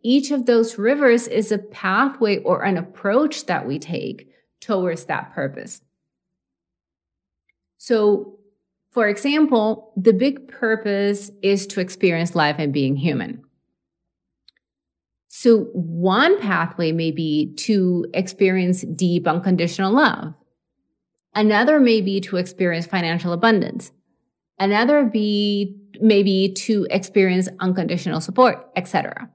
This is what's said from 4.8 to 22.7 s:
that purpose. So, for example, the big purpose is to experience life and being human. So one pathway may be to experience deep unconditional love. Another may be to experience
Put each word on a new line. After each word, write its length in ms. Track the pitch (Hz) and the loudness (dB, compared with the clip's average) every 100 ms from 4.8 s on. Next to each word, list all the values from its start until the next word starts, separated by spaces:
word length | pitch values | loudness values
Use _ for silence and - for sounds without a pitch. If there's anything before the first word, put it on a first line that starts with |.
| 180 165 - | -2 -6 -6
that 260 | 151 - | -8 -8
purpose. 480 | - 139 139 - - _ _ _ _ _ _ _ _ _ _ _ _ _ _ _ _ _ _ _ _ | -8 -8 -8 -16 -18 _ _ _ _ _ _ _ _ _ _ _ _ _ _ _ _ _ _ _ _
So, 600 | - 226 208 202 - - _ _ _ _ _ | -2 2 4 2 -2 -18 _ _ _ _ _
for 160 | - 208 | -2 0
example, 840 | 208 277 294 302 240 214 - - - | 0 0 2 4 4 2 -2 -8 2
the 160 | 202 | 4
big 360 | 190 262 277 - | 4 0 -2 -14
purpose 840 | - 226 220 214 202 202 202 - - | -6 -2 -2 -2 -2 -2 -4 -8 -4
is 240 | 196 196 190 | 0 0 -2
to 120 | 196 | -6
experience 540 | 185 - 190 165 170 | -6 0 0 0 -2
life 220 | 170 147 151 | 0 0 0
and 140 | 151 | -2
being 240 | 143 135 139 | -2 -2 0
human. 460 | 160 131 95 - _ _ _ _ _ _ _ _ _ _ _ _ _ _ _ _ _ _ _ | -2 -2 -6 -12 _ _ _ _ _ _ _ _ _ _ _ _ _ _ _ _ _ _ _
So 360 | - 247 226 - | 0 4 4 2
one 680 | 185 165 165 185 196 311 403 | -6 -6 -2 0 4 4 2
pathway 500 | 214 175 165 - 165 | 0 -2 -2 -2 -2
may 200 | 165 160 | 0 -2
be 420 | 156 160 151 151 - | -2 -2 -2 -2 -6
to 480 | - 208 185 175 170 | -2 0 2 0 -2
experience 680 | - 185 - 196 185 180 180 | -4 -6 0 2 2 0 -2
deep 460 | - 160 180 175 170 | -4 -2 0 0 0
unconditional 640 | 165 185 180 170 - 190 | -2 0 0 -2 -2 0
love. 420 | 247 302 - 156 156 _ _ _ _ _ _ _ _ _ | 2 2 0 -10 -16 _ _ _ _ _ _ _ _ _
Another 440 | 214 214 208 254 302 | 0 2 4 4 6
may 220 | 247 226 | 6 4
be 200 | 196 196 | 0 -4
to 140 | 185 185 | -2 -4
experience 500 | 185 - 180 | -4 -2 -2